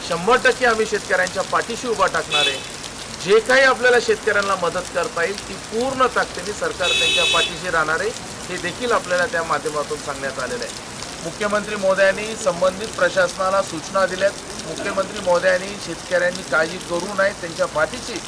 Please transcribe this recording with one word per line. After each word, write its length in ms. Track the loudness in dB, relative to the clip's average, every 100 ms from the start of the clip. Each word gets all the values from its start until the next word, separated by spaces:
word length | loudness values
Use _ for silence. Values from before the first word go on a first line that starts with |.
| -4
शंभर 280 | -2 4 4
टक्के 220 | 4 4 2
आम्ही 200 | 2 0
शेतकऱ्यांच्या 560 | -2 0 2 2 -2
पाठीशी 460 | 0 0 0 -6 -2
उभा 180 | 2 2
टाकणार 400 | 2 0 0 0
आहे. 360 | -2 -8 -12 -12 -12 -12 -8
जे 160 | 4 4
काही 220 | 6 6
आपल्याला 340 | 6 6 6 6
शेतकऱ्यांना 540 | 4 2 2 2 2 0
मदत 280 | 0 -2 -2
करता 300 | -2 -2 0
येईल, 240 | -2 -2 -8
ती 60 |
पूर्ण 520 | -10 -6 -2 -2 2 2 2
ताकदीने 360 | -2 -4 -8
सरकार 360 | -4 -4 -2 0
त्यांच्या 360 | 2 2 2
पाठीशी 460 | 2 2 0 -2 -2
राहणार 300 | 0 2 0
आहे, 320 | -2 -4 -10 -12 -8
हे 80 | -6
देखील 360 | -6 -4 0
आपल्याला 340 | 0 2 0 2
त्या 160 | 0
माध्यमातून 560 | -2 -2 -2 -4 -4 -6
सांगण्यात 400 | -6 -6 -6 -6
आलेलं 260 | -6 -6
आहे. 80 | -6 -10 -12 -12 -12 -10
मुख्यमंत्री 520 | -10 -4 0 0 -2 0
महोदयांनी 600 | 2 6 4 4 -4 -2
संबंधित 440 | -2 2 0 0 -8
प्रशासनाला 760 | 0 2 4 0 2 0 0
सूचना 440 | 0 -6 -4 0 0
दिल्यात. 240 | 2 -2 -2 -12 -12 -10
मुख्यमंत्री 540 | -6 -4 -2 -4 -2
महोदयांनी 560 | 2 4 4 2 -2 -8 -8
शेतकऱ्यांनी 560 | -10 -2 0 0 -2
काळजी 360 | -2 0 0 -4
करू 360 | -4 -4 -2 0
नये, 140 | 0
त्यांच्या 340 | 0 -8 -4 -2
पाठीशी 540 | 0 0 -2 -8 -8